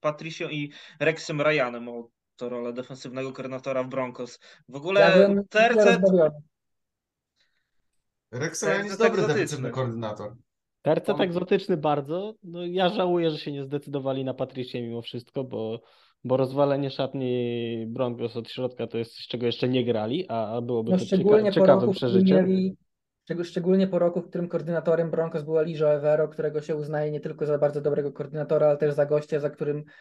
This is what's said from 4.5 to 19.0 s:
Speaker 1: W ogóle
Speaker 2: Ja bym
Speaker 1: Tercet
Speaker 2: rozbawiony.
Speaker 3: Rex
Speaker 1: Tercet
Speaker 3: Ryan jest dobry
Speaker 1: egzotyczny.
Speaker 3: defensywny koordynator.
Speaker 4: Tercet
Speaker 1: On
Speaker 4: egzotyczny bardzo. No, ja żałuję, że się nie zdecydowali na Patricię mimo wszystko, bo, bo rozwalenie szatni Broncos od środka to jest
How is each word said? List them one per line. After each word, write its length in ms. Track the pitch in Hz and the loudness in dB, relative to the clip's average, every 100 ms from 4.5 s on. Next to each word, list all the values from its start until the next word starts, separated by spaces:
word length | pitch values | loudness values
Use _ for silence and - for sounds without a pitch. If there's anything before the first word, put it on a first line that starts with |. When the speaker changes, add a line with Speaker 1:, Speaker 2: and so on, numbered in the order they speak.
| - - | -20 -18
Speaker 1:
W 80 | 135 | -10
ogóle 240 | 156 196 | 0 6
Speaker 2:
Ja 280 | 196 185 202 | 8 8 6
bym 160 | 202 202 | 4 2
Speaker 1:
Tercet 380 | 214 226 226 202 185 | 4 6 8 6 6
Speaker 2:
rozbawiony. 380 | 190 185 156 151 - _ _ _ _ _ _ _ _ _ _ _ _ _ _ _ _ _ _ | 6 6 4 2 -12 _ _ _ _ _ _ _ _ _ _ _ _ _ _ _ _ _ _
Speaker 3:
Rex 300 | 120 151 - | -8 -6 -4
Speaker 1:
Tercet 80 | 202 196 | -2 -2
Speaker 3:
Ryan 80 | 202 | -2
jest 120 | 196 | 2
dobry 140 | 220 | 2
Speaker 1:
egzotyczny. 220 | 190 220 | 4 2
Speaker 3:
defensywny 360 | 220 160 139 123 | 0 -2 -4 -6
koordynator. 640 | 120 120 113 110 107 104 - _ _ _ _ | -4 -4 -4 -6 -8 -12 -16 _ _ _ _
Speaker 4:
Tercet 320 | 147 160 - | 0 0 0
Speaker 1:
On 60 | 202 | 0
Speaker 4:
egzotyczny 540 | 190 170 185 196 196 175 | -2 -2 0 0 0 0
bardzo. 580 | 151 147 139 170 208 214 | 0 0 -2 -6 -8 -12
No, 240 | 180 170 175 | -16 -10 -6
ja 220 | 180 180 | 0 0
żałuję, 420 | 208 180 175 165 | 2 0 2 0
że 80 | 151 | -2
się 140 | - | -6
nie 120 | 143 | -8
zdecydowali 600 | 135 143 143 139 135 135 | -6 -8 -6 -6 -4 -4
na 100 | 131 | -4
Patricię 480 | 127 131 127 123 123 | -4 -6 -6 -8 -8
mimo 200 | 117 117 | -8 -8
wszystko, 420 | 113 123 - - | -10 -12 -10 -8
bo, 360 | 123 117 113 113 - _ _ _ | -8 -6 -6 -8 -12 _ _ _
bo 120 | 123 131 | -2 0
rozwalenie 540 | 127 135 143 139 139 | 2 2 2 2 -2
szatni 960 | 131 131 139 127 123 120 120 117 117 113 | -4 -4 -4 -2 -2 -2 -4 -4 -6 -6
Broncos 480 | 123 123 120 117 117 | -4 -4 -4 -6 -6
od 140 | 113 | -10
środka 360 | - 127 127 117 | -6 -6 -6 -6
to 120 | |
jest 160 | 117 | -6